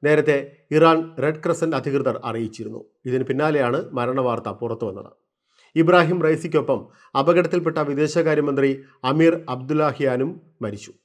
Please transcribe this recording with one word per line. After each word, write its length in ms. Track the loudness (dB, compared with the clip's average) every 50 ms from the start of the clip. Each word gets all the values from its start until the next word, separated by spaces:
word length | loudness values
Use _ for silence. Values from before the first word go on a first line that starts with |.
| 2
നേരത്തെ 360 | 2 2 4 4 2 2 0 0 -6 -16 _ _ _
ഇറാൻ 260 | 2 6 6 6 6 4 0 -6 -6 -4 -2
റെഡ് 200 | -2 -2 -2 -2
ക്രസന്റ് 340 | -4 -2 0 -2 -2 -2 -2
അധികൃതർ 380 | -4 -2 -2 0 0 0 -4 -4 -6
അറിയിച്ചിരുന്നു. 560 | -6 -6 -6 -6 -6 -8 -10 -12 -12 -12 -14 -16 _ _ _ _
ഇതിന് 220 | -4 -2 -2 -2 -2
പിന്നാലെയാണ് 520 | -2 -2 0 0 2 2 0 0 0 -2 -4 -6 -6
മരണവാർത്ത 560 | -4 -4 -2 -2 0 0 0 -2 -2 -4 -8 -8 -8
പുറത്തുവന്നത്. 520 | -6 -8 -6 -6 -6 -8 -8 -10 -14 -18 _ _ _ _ _ _ _ _ _ _ _ _ _
ഇബ്രാഹിം 420 | 2 4 6 6 6 6 4 0 0 0
റയീസിക്കൊപ്പം 580 | 0 0 0 -2 -2 -2 -2 0 0 -4 -4 -4 -12 _ _ _ _ _
അപകടത്തിൽപ്പെട്ട 640 | -2 2 4 4 4 2 2 -2 -2 -2 -2 -2 -2 -4 -2
വിദേശകാര്യമന്ത്രി 840 | -2 -2 -2 0 0 0 0 2 0 0 0 -2 0 2 2 0 0 -2 -8 _ _ _ -2
അമീർ 320 | 0 2 4 4 4 4 2 -4 -8
അബ്ദുല്ലാഹിയാനും 840 | -10 -10 -6 -4 -2 0 0 0 0 0 -2 -2 0 0 -2 -4 -6 -10 _ _ _ _ -10
മരിച്ചു. 300 | -10 -10 -10 -16 -20 -20 _ _